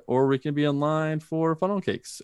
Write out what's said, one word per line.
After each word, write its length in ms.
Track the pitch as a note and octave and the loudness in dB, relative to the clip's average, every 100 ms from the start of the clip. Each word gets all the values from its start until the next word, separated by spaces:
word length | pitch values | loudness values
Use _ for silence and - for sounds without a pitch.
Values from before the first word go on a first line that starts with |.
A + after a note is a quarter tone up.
| - | 0
or 200 | B2 C3+ | 2 4
we 100 | C3+ | 2
can 140 | D3+ | 0
be 120 | D3 D3 | 0 0
in 140 | C#3+ | 2
line 400 | D#3 D#3 D#3 D#3 | 0 0 0 -2
for 340 | - D#3+ D#3+ D#3+ | -4 -2 0 0
funnel 240 | F#3 G3+ | 0 -2
cakes, 400 | - G2+ - - | -2 -4 -6 -16